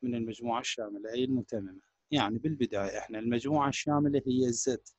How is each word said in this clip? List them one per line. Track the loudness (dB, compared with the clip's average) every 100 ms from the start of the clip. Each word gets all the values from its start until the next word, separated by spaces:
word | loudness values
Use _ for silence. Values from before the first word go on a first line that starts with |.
من | -4 -2
المجموعة | -4 -4 -2 -2
الشاملة | -2 -4 -6 -8 -6
أي | -2
المتممة. | 2 0 0 -6 -6 -12 _ _ -2
يعني | 0 2 0
بالبداية | -2 0 0 0 -2 -4
إحنا | -6 -4
المجموعة | 0 0 2 2 2
الشاملة | 0 2 4 4 2 2
هي | 4 4
Z | 2 0 -2 -4